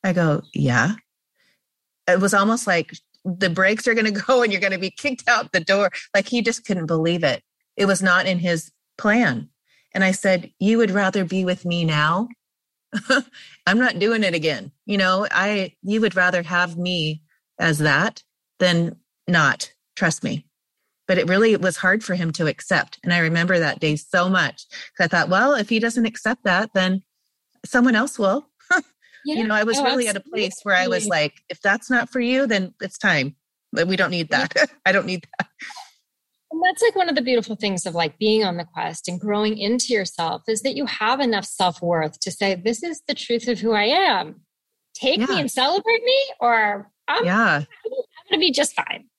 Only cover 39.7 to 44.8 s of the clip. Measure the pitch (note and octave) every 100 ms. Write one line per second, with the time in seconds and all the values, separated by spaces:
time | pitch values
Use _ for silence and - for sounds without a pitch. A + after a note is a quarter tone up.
39.7 | B3 - A3 F3+ - E3 E3+ - A3 C4
40.7 | C4+ C4+ - A3 C4+ C4 G#3 F#3 - F#3
41.7 | - E3+ E3+ D#3+ - - E3 G3 F#3 G3
42.7 | A#3 F4 D#4 - - - A#3 A#3+ A3 G#3+
43.7 | G#3+ G#3 D#4+ F#4+ G3 D#3+ - _ _ _
44.7 | _